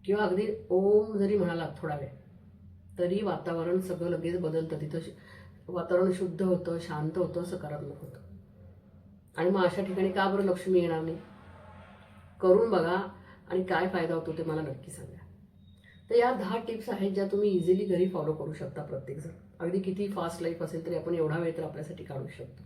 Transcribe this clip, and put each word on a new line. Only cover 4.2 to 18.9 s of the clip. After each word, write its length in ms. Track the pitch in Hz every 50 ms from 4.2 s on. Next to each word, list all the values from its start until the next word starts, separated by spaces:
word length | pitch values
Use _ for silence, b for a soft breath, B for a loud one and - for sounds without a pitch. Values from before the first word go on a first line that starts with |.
| 165 170 175 180
बदलतं. 360 | 175 156 156 165 160 160 160 151
तिथं 200 | 151 151 170 165
श-, 100 | 160 - - B B B B B B B B - - -
वातावरण 440 | 180 175 165 - 180 180 185 190
शुद्ध 300 | 180 - 190 175 165 -
होतं, 360 | 196 185 180 - - 170 170 165
शांत 300 | 165 - 156 151 156 156 165
होतं, 280 | 185 175 - - 175 175
सकारात्मक 560 | 180 180 - 151 147 147 143 139 143 139 -
होतं. 180 | - - - - - - - - - - - - - - - - - - - - - - - - - - -
आणि 140 | - 165 185
मग 140 | 202 185 180
अशा 200 | 175 - 202 185
ठिकाणी 280 | 190 185 190 190 190
का 200 | - 202 190 190
बरं 100 | 196 196
लक्ष्मी 380 | 196 190 180 - - 190 185 180
येणार 220 | 170 165 165 160
नाही? 140 | 160 165 160 - - - - - - - - - - - - - - - - - - - - - - - - -
करून 300 | - 185 185 214 226 226
बघा 380 | 202 175 160 170 180 190 202 - B B B B B B B -
आणि 120 | 180 185
काय 260 | 185 - 185 175 180 185
फायदा 260 | - 175 165 160 170
होतो 180 | 160 160 165 156 -
ते 60 | 160
मला 160 | 160 156 160
नक्की 300 | 156 143 131 - - -
सांगा. 280 | - - - - - - - - - - - - _ - - - B B B B B B B -
तर 40 | 220
या 200 | 240 240 247 254
दहा 240 | 196 180 185 226 233
टिप्स 300 | 226 - 220 214 - 247
आहेत, 240 | 214 196 196 202
ज्या 140 | 190 196 196
तुम्ही 240 | 196 208 202 208 208
इझिली 340 | 190 175 160 175 185 196 202
घरी 240 | 196 180 170 185 190
फॉलो 240 | 185 165 151 156
करू 200 | 156 151 - 143
शकता 300 | 156 - 147 - - 156
प्रत्येकजण. 480 | 147 151